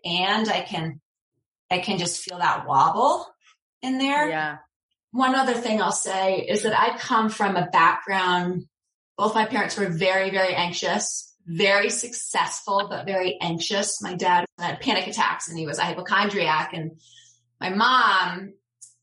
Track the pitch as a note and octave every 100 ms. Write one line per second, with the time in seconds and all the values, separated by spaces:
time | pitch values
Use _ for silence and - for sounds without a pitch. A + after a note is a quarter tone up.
0 | F3 F3 F#3 A3 G#3+ F#3 - F3 D#3+ C#3+
1 | _ _ _ _ _ _ _ F3+ F#3+ F#3
2 | F3 - - - D#3 - - C3+ - G#3+
3 | C4+ - - _ _ _ _ _ B3+ C4
4 | C4+ C#4+ D4 D#3 D3+ D3+ - _ _ _
5 | _ A#3+ B3+ C4 B3+ A#3 A#3 G#3+ F3+ -
6 | G3 F#3+ F#3+ F#3+ - G#3 A3 - A3+ -
7 | - A3+ A3 - G3+ F3+ E3 F3 E3 -
8 | - G3 F3+ F3+ F3+ F3+ - _ _ _
9 | _ - G#3 A3 G#3+ G#3+ F#3+ - G3 E3
10 | F#3+ F#3+ F#3+ F#3+ F#3+ F3+ F3 F3+ F3+ G#3
11 | - - - _ E3+ E3 G3 G3+ A3+ -
12 | A#3 - - F#3 D#3+ - - G3 G3+ F#3+
13 | - F#3+ F#3 - E3+ E3 - G3+ G3+ -
14 | G3 F3 F#3 F3 F3 - F3 - - -
15 | G#3+ A3 C#3+ - - E3 D#3 - - F3+
16 | - G3 G#3 G3 D#3 D#3 D#3 E3+ D#3+ -
17 | _ - - _ _ _ F#3 G3 A#3+ C4
18 | A3 F#3+ F3+ F3+ G3 - _ _ - _